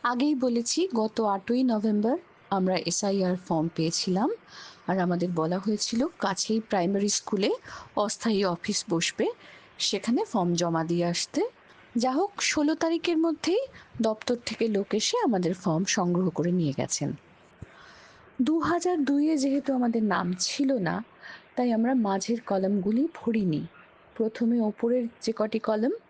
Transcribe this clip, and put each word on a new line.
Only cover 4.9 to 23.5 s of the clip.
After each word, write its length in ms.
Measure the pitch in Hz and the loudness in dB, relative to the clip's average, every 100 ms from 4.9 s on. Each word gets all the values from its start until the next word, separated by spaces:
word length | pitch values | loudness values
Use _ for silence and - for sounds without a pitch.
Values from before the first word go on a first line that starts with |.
| 190 | 0
আমাদের 300 | 180 175 180 | 0 0 0
বলা 260 | 170 160 185 | 0 0 -2
হয়েছিল 420 | 196 208 - 233 311 - | -2 -2 -2 -2 -2 -2
কাছেই 400 | 190 180 - 220 | -4 -2 -2 -2
প্রাইমারি 480 | 220 202 175 196 202 | 0 0 2 0 0
স্কুলে 420 | - - 208 202 480 - - - - | -2 -2 0 0 -2 -6 -18 -8 -2
অস্থায়ী 460 | 208 - 233 202 196 | -2 -2 0 2 0
অফিস 340 | 170 - 196 - | -2 -2 -4 -2
বসবে, 360 | 170 - - 320 494 - - - - | -2 -2 -2 -4 -4 -18 -20 -20 -6
সেখানে 420 | - 196 233 262 440 | -4 -2 0 0 0
ফর্ম 260 | 214 180 | 0 0
জমা 300 | 170 170 165 | 0 0 0
দিয়ে 220 | 165 170 175 | 0 0 0
আসতে। 360 | 175 - 285 466 - - - - 240 | -2 -4 -2 -2 -6 -20 -20 -6 -2
যা 160 | 254 | 0
হোক, 200 | 269 403 - | 0 -2 -2
ষোলো 320 | - - 294 320 | -2 0 0 0
তারিখের 420 | 330 330 349 320 | 0 0 0 2
মধ্যেই 460 | 330 311 - 403 539 - - - | 0 0 0 0 -2 -12 -18 -2
দপ্তর 360 | 220 220 - 240 - | -2 -2 -4 -4 -4
থেকে 200 | 220 233 | -4 0
লোক 220 | 196 196 | 0 0
এসে 220 | 214 - 494 | -2 0 0
আমাদের 300 | 392 196 175 | 2 2 0
ফর্ম 300 | 185 185 156 190 | -2 0 0 0
সংগ্রহ 380 | - 180 175 185 | 0 2 2 0
করে 220 | 156 170 | 0 0
নিয়ে 220 | 180 151 | 2 0
গেছেন। 360 | 131 131 - - 156 - - - - - - - - - - - - | -2 -4 -2 -4 -6 -14 -20 -20 -20 -20 -20 -20 -20 -20 -20 -18 -2
দু 160 | 247 320 | 0 2
হাজার 380 | 302 339 359 359 269 | 2 0 2 0 2
দুইয়ে 300 | 285 302 311 | 2 2 2
যেহেতু 320 | 269 277 - | 2 0 0
আমাদের 300 | 262 240 226 | 0 2 2
নাম 240 | 214 180 175 180 | 2 2 0 -2
ছিল 300 | - - 269 262 | -4 0 0 2
না, 160 | 170 180 233 - - - - | 0 -2 -6 -18 -20 -20 -10
তাই 160 | - 247 | -2 0
আমরা 220 | 220 233 269 208 | 2 2 2 2
মাঝের 340 | 196 196 233 | 0 0 -4
কলামগুলি 600 | - 196 190 202 185 226 320 - | 0 0 2 0 0 0 0 -2
ভরিনি। 460 | - 220 190 | -2 0 0